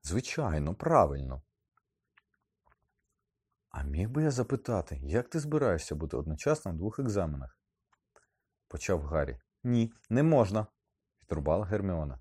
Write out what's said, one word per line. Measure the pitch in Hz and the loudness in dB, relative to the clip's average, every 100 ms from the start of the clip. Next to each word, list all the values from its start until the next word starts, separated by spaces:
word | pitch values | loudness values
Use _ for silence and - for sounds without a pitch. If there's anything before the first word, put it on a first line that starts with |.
«Звичайно, | - 98 - - 127 76 73 | -2 -4 -2 -4 0 0 -2
правильно». | 101 - 156 82 69 65 65 - _ _ _ _ _ _ _ _ _ _ _ _ _ _ _ _ _ _ _ _ _ _ | -2 4 6 6 2 -6 -8 -12 _ _ _ _ _ _ _ _ _ _ _ _ _ _ _ _ _ _ _ _ _ _
«А | - | -8
міг | 69 73 104 | -4 -2 -2
би | 139 | 2
я | 156 | 0
запитати, | 127 117 135 - 107 - 69 | 0 0 -2 0 -2 -2 -8
як | 69 101 - | -2 -2 0
ти | 165 | -6
збираєшся | 147 151 131 85 - | -2 0 2 0 -2
бути | 76 78 - | -6 -4 -4
одночасно | 78 76 - 151 - | -4 -2 0 0 -2
в | 80 | -4
двох | 98 123 | -4 -4
екзаменах?» | 131 101 82 69 64 _ _ _ _ _ _ _ _ _ _ _ _ | -2 0 -2 -4 -10 _ _ _ _ _ _ _ _ _ _ _ _
почав | - - 90 | -8 0 0
Гаррі. | 71 80 69 - _ _ | 2 -2 -2 -6 _ _
«Ні, | 123 120 113 - _ | 0 2 0 -4 _
не | 117 | 2
можна», | 160 147 101 107 107 _ _ _ _ _ | 6 6 4 0 -4 _ _ _ _ _
відрубала | _ 78 73 85 | _ -2 0 0
Герміона. | 101 104 98 85 73 62 | 0 -2 0 -2 -4 -8